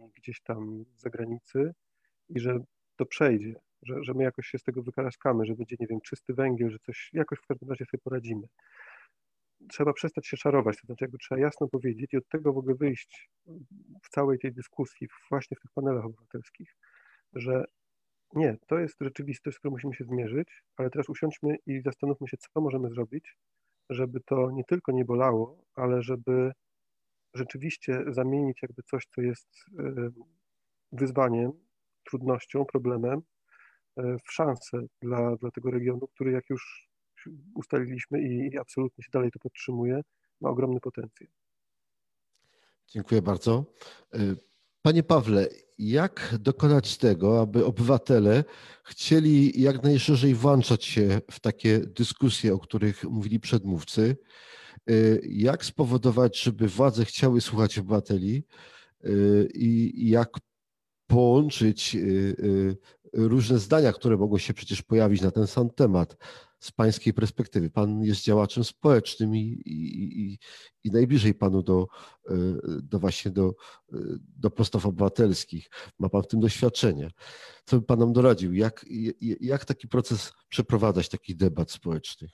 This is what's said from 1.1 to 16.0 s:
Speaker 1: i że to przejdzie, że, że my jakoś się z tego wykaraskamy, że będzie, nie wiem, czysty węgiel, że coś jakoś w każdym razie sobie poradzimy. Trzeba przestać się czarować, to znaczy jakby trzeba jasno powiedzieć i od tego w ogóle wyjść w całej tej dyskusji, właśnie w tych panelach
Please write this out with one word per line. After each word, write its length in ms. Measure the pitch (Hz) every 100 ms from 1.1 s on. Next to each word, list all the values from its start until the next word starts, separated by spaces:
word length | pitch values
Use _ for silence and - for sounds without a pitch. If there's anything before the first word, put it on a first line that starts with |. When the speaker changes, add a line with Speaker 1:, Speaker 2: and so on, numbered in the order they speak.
| 117 113 120 _ 135 151 170 _ _ _ _ _
Speaker 1:
i 100 | 147
że 200 | 120 123 123 _ _ _
to 100 | 127
przejdzie, 500 | - 147 110 104 113 _ _
że, 200 | 120 131
że 100 | 127
my 100 | 127
jakoś 240 | 131 - 123
się 100 | 131
z 60 |
tego 200 | - 127
wykaraskamy, 640 | 123 131 131 - 143 117 110
że 100 | 113
będzie, 200 | 117 120
nie 80 | 113
wiem, 140 | 113
czysty 320 | - - -
węgiel, 360 | 127 135 120 120
że 100 | 107
coś 300 | - 113 -
jakoś 260 | 160 151 147
w 80 | _
każdym 220 | 127 131
razie 160 | 131 127
sobie 160 | 127
poradzimy. 440 | - 127 117 110 104 _ _ - - - _ _ _ _ _ _ -
Trzeba 240 | - 147
przestać 340 | 143 160 - -
się 100 | 131
czarować, 400 | 147 139 113 101
to 40 | -
znaczy 180 | 120
jakby 140 | 135 123
trzeba 240 | - 131
jasno 260 | 147 - 139
powiedzieć 460 | 135 123 110 131
i 40 | 135
od 120 | -
tego 240 | 160 151
w 40 | 135
ogóle 180 | 131 127
wyjść 540 | 147 123 - - _ _ _ 165 131 - - 180
w 60 | _
całej 300 | - 143 127
tej 140 | 135
dyskusji, 540 | 123 123 - 127 _ 123 - _
właśnie 280 | 139 - 135
w 20 |
tych 120 | -
panelach 340 | - 139 127